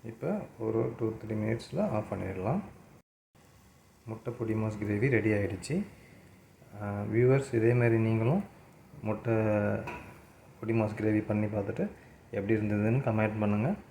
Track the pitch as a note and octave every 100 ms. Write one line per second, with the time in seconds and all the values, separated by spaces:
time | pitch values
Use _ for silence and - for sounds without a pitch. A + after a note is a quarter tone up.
0 | A2+ A#2 C#3+ G#3 D3 - A2 A2+ B2 -
1 | A2 G#2+ A2 G#2+ G#2+ A#2 - D3+ G#3 A2
2 | G#2+ G2 F#2+ F#2 G2 F3 - - - -
3 | _ _ _ _ - - - - _ _
4 | A2+ A2 - A2+ A2 A2 A2 G#2 G#2 G#2
5 | C3+ A#2 G#2+ G#2 G2 F#2+ - E3+ G#3 -
6 | - - - - - - - G2+ G#2 G2+
7 | G#2+ A2 B2 C3+ C3+ A#2 A2+ B2 A#2 A2+
8 | A2+ A2 A2+ F3+ G3+ - - - - -
9 | G#2+ G#2 A#2 A2+ G#2+ G#2 G#2 G#2 G#2 -
10 | - - - - - - A2 A2+ G#2+ G#2
11 | G#2+ G#2+ - G#2+ G#2+ G#2+ G2 A2 G3+ -
12 | - - - G#2+ G2+ A2 G#2+ G#2 G#2+ B2
13 | B2+ A2 A2 G#2+ G#2 G#2 B2+ G#3 -